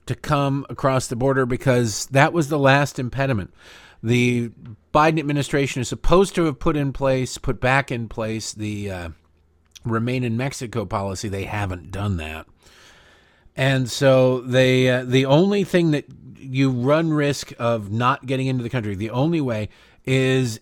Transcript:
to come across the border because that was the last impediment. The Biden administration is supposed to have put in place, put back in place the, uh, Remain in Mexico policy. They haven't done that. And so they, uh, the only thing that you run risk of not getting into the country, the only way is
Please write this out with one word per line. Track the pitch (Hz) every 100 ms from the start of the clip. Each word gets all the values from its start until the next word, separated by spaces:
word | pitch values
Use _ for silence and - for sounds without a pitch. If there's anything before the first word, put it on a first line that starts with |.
| -
to |
come | 120 - 147 139 139 -
across | 123 135 131 -
the |
border | 117 135 135
because | 127 123 139 123 117 98 -
that | 135 156
was | 170 143
the | 151
last | 135 139 143 -
impediment. | 123 131 135 135 87 _ - - - _
The | 113 123 123 123 117 - 120 107 _
Biden | 151 156 160
administration | 143 147 131 147 135 -
is | 117
supposed | 131 - 170 196 -
to |
have | 160 -
put | 170
in | 147 139
place, | - 135 131 127 -
put | - 101
back | 123 135 135
in | 120 113
place | - 110 110 -
the, | - 107 104 101
uh, | 90 85 76 _ _ _ _ _ -
Remain | 117 113 120 127
in | 123 113
Mexico | 135 - 120 117 95
policy. | 110 98 95 107
They | 98
haven't | 92 107 98 92 73
done | 98 104 87
that. | 78 80 - _ _ - - - _ _ _ _ _ -
And | 135 131 123
so | - 139 131 127 127
they, | 123 127 127 127 127
uh, | 127
the | 127 131 135
only | 147 196 202
thing | 180 180 170
that | 147 - - - -
you | 135 131 135
run | 123 127 151 165
risk | 151 143 135 - -
of | 117 117 101
not | 107 123 139
getting | 127 131 131
into | 127
the | 117
country, | 127 107
the | 95 110
only | 123 151 170
way | 131 110 104 - _ _
is | - 131 131 131 127 110